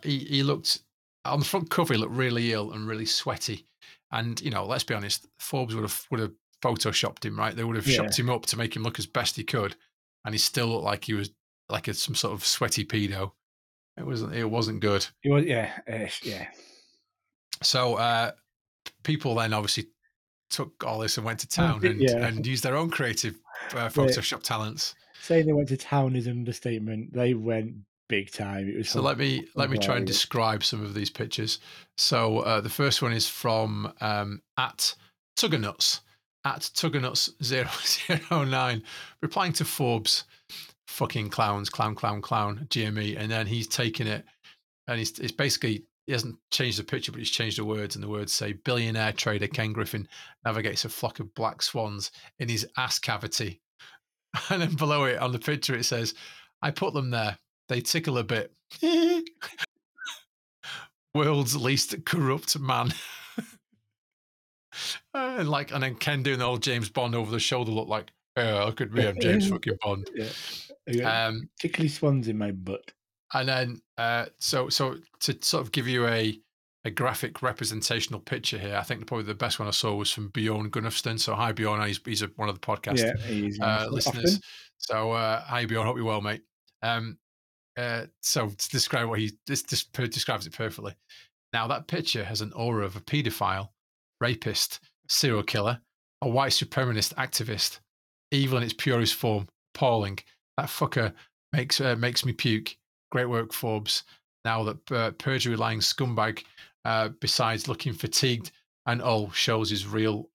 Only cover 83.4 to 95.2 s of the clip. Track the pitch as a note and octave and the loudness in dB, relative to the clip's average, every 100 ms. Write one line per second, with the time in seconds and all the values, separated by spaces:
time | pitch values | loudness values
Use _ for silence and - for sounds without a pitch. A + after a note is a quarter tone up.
83.4 | G#2 G2+ A2+ A2 A2 C3+ C#3 B2 E3+ G3 | -2 0 2 2 0 0 0 2 2 2
84.4 | - - - _ - A2 A2 A2+ A2+ A2+ | -2 -20 -20 _ -2 0 2 2 2 0
85.4 | - B2 A#2 A2 A2 B2+ A2+ G#2+ G#2 A2 | 0 -2 0 2 2 2 0 0 0 -4
86.4 | - _ _ _ A2+ A#2 A2+ - _ _ | -8 _ _ _ -2 -2 -4 -10 _ _
87.4 | _ _ _ - B2 A#2 A2+ _ - - | _ _ _ -6 -4 -4 -6 _ -2 0
88.4 | A2 G2+ - C3 - C3 A#2 A2 G#2+ - | 0 -4 -2 0 0 0 0 0 -2 -4
89.4 | - C#3 - C#3 - - B2 - - A2 | -4 -4 -2 -4 -4 -4 -2 -2 -2 -2
90.4 | D#2+ - A2 - G#2 - _ - - _ | -4 -6 -6 -6 -10 -12 _ -20 -20 _
91.4 | _ A#2 A2+ C#3 D#3 D3 - A#2 F#2+ G#2+ | _ -2 0 -2 -4 -4 -2 -2 -2 -4
92.4 | G#2+ - A#2 A2+ G2 G2 - D3 A#2+ - | -6 -2 0 0 -2 -6 -2 0 0 0
93.4 | G2 F#2+ G#2 _ _ _ _ - A#2+ C3 | 0 0 -4 _ _ _ _ -2 0 0
94.4 | A2 - - - _ _ - - | -2 0 -2 -4 _ _ -2 2